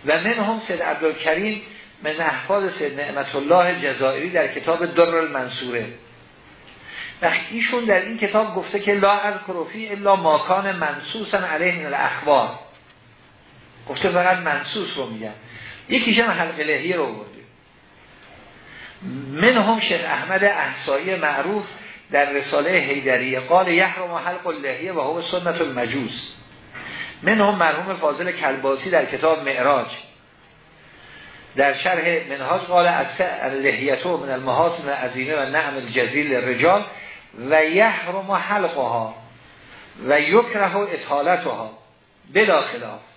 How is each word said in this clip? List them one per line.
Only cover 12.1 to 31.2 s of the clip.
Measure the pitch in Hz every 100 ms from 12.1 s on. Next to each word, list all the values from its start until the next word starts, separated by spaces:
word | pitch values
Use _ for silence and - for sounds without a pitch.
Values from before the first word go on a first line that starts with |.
| - 147 139 117 - - - - _ - - - - - - - - -
گفته | 131 190
فقط | 175 180 180
منصوص | 165 143 - 214 170 147
رو | 123
میگم. | 110 110 107 - - - - -
یکیش | 262 226 214
هم | 233
حلق | 175 165 165
لحیه | 151 143 160 180
رو | 135
برده. | 107 104 - - _ _ _ _ - - - - - - - - - - - - 127 135
منهم | 143 220 247 202 226
شیخ | - 170
احمد | 160 151 156 190
احصایی | 202 165 135 131 - 139 180 185
معروف | 151 139 156 208 180 - - - -
در | 143 143
رساله | 139 135 147 151
حیدریه | 185 139 139 135 127 127 131
قال: | 127 180 185
"یحرم | 170 185 180 175
حلق | 170 165 180 180
اللحیه | 151 139 127 170
و | 175
هو | 135 170
سنت | - 180 175 170
المجوس." | 156 127 120 135 113 - - - - - - - - - - -
منهم | 180 220 202
مرحوم | 196 165 151 190 185
فاضل | 156 143 180
کلباسی | - 151 135 135 135 190
در | 170
کتاب | 135 131 156 156 139
معراج، | 127 127 135 110 - - - _ _ _ _ - - - - - -